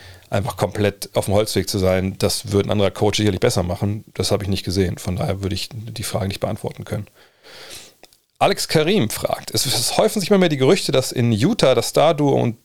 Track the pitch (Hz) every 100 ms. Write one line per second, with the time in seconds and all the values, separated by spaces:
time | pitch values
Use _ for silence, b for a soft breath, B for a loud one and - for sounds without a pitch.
0 | B B B 107 95 - 104 98 101 -
1 | - 123 107 98 110 101 90 104 92 92
2 | 95 98 104 - 104 101 98 104 95 -
3 | 107 - 107 92 123 107 90 - 101 107
4 | - - - 101 98 95 - 92 90 -
5 | - 90 85 95 95 98 - 113 113 110
6 | 101 95 95 95 - - - - 101 107
7 | 101 B B B B B B B B B
8 | - _ _ _ 147 202 - 160 156 208
9 | 113 - - - - - 135 127 117 -
10 | 208 220 165 185 180 143 131 190 - 135
11 | - - 117 107 151 233 143 120 - -
12 | 147 151 143 131 123 110